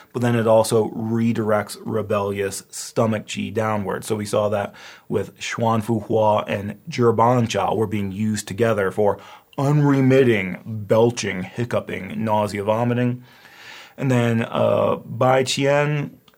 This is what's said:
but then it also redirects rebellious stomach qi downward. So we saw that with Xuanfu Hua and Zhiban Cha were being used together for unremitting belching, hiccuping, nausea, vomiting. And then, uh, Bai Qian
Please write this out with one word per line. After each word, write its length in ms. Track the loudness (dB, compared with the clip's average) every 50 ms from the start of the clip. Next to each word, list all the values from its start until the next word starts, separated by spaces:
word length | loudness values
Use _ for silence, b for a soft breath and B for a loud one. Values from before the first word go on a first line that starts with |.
| B B B
but 80 | -2
then 140 | 0 0 2
it 120 | 2 4 4
also 420 | 6 4 4 4 2 2 2 0
redirects 880 | -2 -6 -6 -2 -2 0 0 0 0 0 0 0 0 0 0 -4 -8 -12 -8
rebellious 800 | -6 -4 -4 -2 -2 -2 -2 -2 -2 -4 -4 -4 -4 -6 -8 -14 _
stomach 560 | -14 -14 -14 -8 -2 -2 0 0 0 -2 -4 -8
qi 260 | -8 -8 -8 -6 -4
downward. 520 | -4 -2 -2 -2 -4 -4 -4 -6 -6 -4
So 100 | -4 -4
we 100 | -4 -4
saw 220 | -2 -2 0 0 0
that 240 | 0 -2 -4 -4 -8 B B B B B B B
with 280 | -4 -4 -4 -6 -10 -12
Xuanfu 680 | -12 -8 -6 -2 0 0 0 0 0 0 -2 -2 -2
Hua 400 | 0 0 2 4 4 2 2 0 -2
and 320 | -4 -6 -6 -6 -10 -12 -12 -8
Zhiban 600 | -2 2 2 4 4 4 4 4 4 4 2 0
Cha 240 | 0 -2 -2 0 0
were 140 | 0 -2 -2
being 260 | -2 -4 -4 -4 -4
used 340 | -4 -2 -2 -2 -4 -4 -6
together 420 | -2 0 0 0 2 0 0 -2
for 300 | 0 0 2 0 0 B B B B B B B B -2
unremitting 1040 | 0 2 4 4 4 4 4 4 4 6 6 6 6 6 4 2 0 -4 -6 -10 -10
belching, 800 | -10 -10 -6 -2 2 4 4 4 4 2 0 -4 -6 -4 -6 -6
hiccuping, 800 | -8 -6 -6 -6 -4 -2 -4 -4 -4 -8 -10 -8 -8 -8 -4 -2
nausea, 400 | 0 0 0 0 -2 -4 -4 -2
vomiting. 600 | 0 0 0 0 0 0 0 0 0 -2 -4 B B B B B B B B B B B B B B B
And 140 | B -2 0
then, 320 | 2 2 2 2 2 0 0
uh, 500 | -2 0 0 2 2 2 2 2 0 0 -2 -4
Bai 380 | -8 -4 0 2 4 4 4 2
Qian 720 | 0 0 0 2 2 2 2 2 0 0 -2 -4 -6 -10 -16 _ _ _